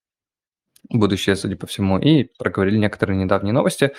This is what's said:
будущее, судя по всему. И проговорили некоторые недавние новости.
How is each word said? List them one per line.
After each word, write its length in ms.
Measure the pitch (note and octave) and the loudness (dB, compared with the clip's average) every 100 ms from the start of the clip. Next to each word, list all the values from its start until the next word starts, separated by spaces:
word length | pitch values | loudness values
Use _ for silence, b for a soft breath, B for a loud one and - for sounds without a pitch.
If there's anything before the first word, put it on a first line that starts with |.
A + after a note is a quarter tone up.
| _ _ _ _ _ _ _ _ - | _ _ _ _ _ _ _ _ -4
будущее, 460 | A#2+ G#2 G2 - F#2+ | 0 0 0 0 -2
судя 200 | G#2 F2 | -2 -8
по 100 | F2 | -8
всему. 320 | - G2 F#2+ | -4 0 2
И 260 | C#3+ D#3 - - | 4 4 2 -4
проговорили 400 | G2 - G2 G#2+ | -4 0 0 2
некоторые 400 | G#2 - F#2 F#2+ | 0 -2 -2 0
недавние 340 | F#2 G2 G2+ | 0 0 0
новости. 400 | B2 - - C#3 | 0 0 0 -2